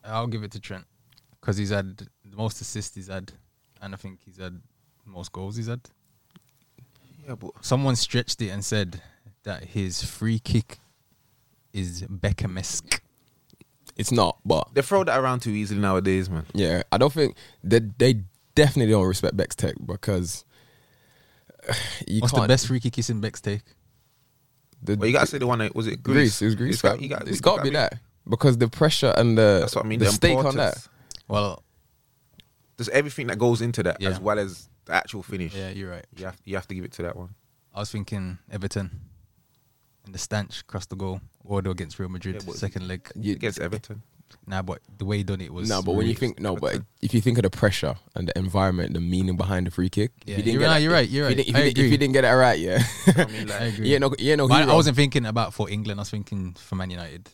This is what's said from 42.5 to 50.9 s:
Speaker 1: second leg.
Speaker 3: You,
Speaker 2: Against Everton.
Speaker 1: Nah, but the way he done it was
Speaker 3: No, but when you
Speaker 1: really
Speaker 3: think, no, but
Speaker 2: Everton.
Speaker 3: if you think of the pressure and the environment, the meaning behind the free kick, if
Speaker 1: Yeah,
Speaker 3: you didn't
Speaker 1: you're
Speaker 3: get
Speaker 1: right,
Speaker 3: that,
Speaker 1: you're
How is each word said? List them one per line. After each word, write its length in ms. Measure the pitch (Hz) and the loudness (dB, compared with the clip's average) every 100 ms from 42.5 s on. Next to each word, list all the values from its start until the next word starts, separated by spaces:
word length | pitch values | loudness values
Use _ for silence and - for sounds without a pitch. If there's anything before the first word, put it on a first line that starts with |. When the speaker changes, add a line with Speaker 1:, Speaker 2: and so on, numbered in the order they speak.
| - | -6
Speaker 1:
second 320 | 98 95 92 | -6 -6 -8
leg. 240 | 92 - 104 | -10 -12 -8
Speaker 3:
You, 180 | 104 | -4
Speaker 2:
Against 260 | 95 113 - | -2 -4 -6
Everton. 420 | 87 107 - 107 - _ _ _ - | -8 -8 -10 -16 -18 _ _ _ -8
Speaker 1:
Nah, 140 | 95 | -6
but 180 | 92 87 _ - | -6 -10 _ -10
the 80 | 95 | -4
way 120 | 104 | -2
he 60 | |
done 180 | 95 95 | -2 -6
it 100 | 87 | -8
was 160 | 87 107 | -8 -4
Speaker 3:
No, 140 | 98 | -2
but 100 | 95 | 0
when 120 | 98 113 | 0 0
you 60 | |
Speaker 1:
really 20 | |
Speaker 3:
think, 260 | 117 127 - | 0 -4 -4
no, 160 | 101 85 | -6 -2
but 120 | 67 | -2
Speaker 2:
Everton. 180 | - - _ | -4 -8 _
Speaker 3:
if 120 | 107 117 | 0 2
you 60 | |
think 160 | 107 117 | 4 2
of 20 | |
the 60 | 95 | 2
pressure 460 | - 104 - 71 - _ - | 2 0 2 -4 -6 _ -6
and 120 | 87 | -4
the 100 | - | -4
environment, 560 | 92 98 95 90 - | -2 2 2 0 -2
the 60 | 85 | -2
meaning 360 | 85 90 95 90 | 0 0 0 0
behind 280 | 90 92 87 | 0 0 -2
the 40 | |
free 180 | 87 90 | 0 0
kick, 220 | - 113 _ | 0 -2 _
if 80 | - | -6
Speaker 1:
Yeah, 80 | 101 | -2
Speaker 3:
you 60 | |
didn't 100 | 110 | 0
Speaker 1:
you're 60 | 127 | 2
Speaker 3:
get 60 | 156 | 4
Speaker 1:
right, 60 | 156 | 4
Speaker 3:
that, 60 | |
Speaker 1:
you're 100 | 156 | 4